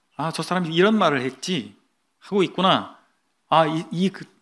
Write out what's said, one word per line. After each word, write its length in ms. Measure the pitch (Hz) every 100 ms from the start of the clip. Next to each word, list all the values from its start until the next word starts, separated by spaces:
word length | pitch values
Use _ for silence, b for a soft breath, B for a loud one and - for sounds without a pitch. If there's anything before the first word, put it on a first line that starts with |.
| _ -
"아, 160 | 156
저 120 | 160
사람이 300 | 160 180 165
이런 240 | 165 202 214
말을 240 | 170 135
했지." 540 | 127 - - 170 104 - _ _ _ _
하고 240 | - 196
있구나. 540 | 165 - 185 127 - - _ _ _ _ -
"아, 160 | 156 156
이, 180 | 160 -
이 180 | 170 190
그, 160 | - - _